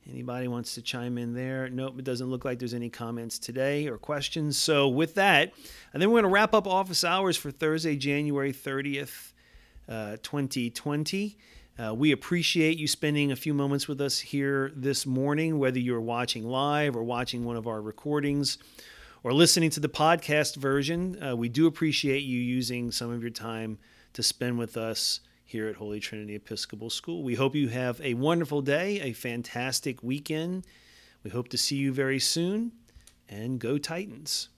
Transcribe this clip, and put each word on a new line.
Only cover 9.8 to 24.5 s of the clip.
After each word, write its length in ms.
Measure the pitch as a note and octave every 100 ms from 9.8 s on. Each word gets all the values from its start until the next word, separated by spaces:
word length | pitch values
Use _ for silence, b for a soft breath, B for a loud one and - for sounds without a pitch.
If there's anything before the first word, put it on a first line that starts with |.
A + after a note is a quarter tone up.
| -
uh, 260 | A2+ G#2 A2
twenty 460 | - D3 C3+ C3 A#2+
twenty. 680 | - - D3 D3+ F#3+ G#3 G3+ b b b -
Uh, 160 | A2+
we 180 | A2 D3+
appreciate 680 | C#3 - F3 D#3+ F3 D#3 E3
you 100 | D3+
spending 440 | - D3+ D3 C#3+
a 40 | B2+
few 180 | -
moments 340 | C#3+ C#3 C#3 C#3
with 120 | C#3
us 180 | C#3+ -
here 520 | - C#3+ C#3 C#3 C3+ C#3
this 300 | C3 C3+ C#3
morning, 540 | C3 C#3 D3 D#3+ D#3
whether 200 | C3 B2+
you're 200 | B2 A#2+
watching 440 | A2+ A#2+ B2 A#2+
live 520 | A2 C3 C#3+ D3 D3 A#2+
or 80 |
watching 400 | A2+ A#2+ B2 B2
one 120 | A#2+ A#2
of 120 | A2+
our 140 | A2
recordings 760 | G#2+ G#2 D3+ D3 C#3+ C#3+ C#3 - B B B B B B
or 100 | -
listening 360 | C3+ E3+ F3+ E3
to 100 | D3+
the 100 | D3
podcast 680 | - D#3 E3+ - D3+ D3 -
version. 680 | C3+ C#3 C#3 E3+ F#3 F#3
Uh, 140 | D3 A#2+
we 140 | A#2+
do 180 | A#2+ E3
appreciate 520 | D#3 D#3+ C#3 C#3+ C3+
you 200 | C#3 B2
using 520 | B2 B2+ A#2+ B2 A#2+
some 200 | A2+ A#2+
of 100 | A#2+
your 80 | A#2
time 480 | A#2 A2+ A2+ A2+ G#2+ b b b
to 100 | -
spend 340 | A#2 - B2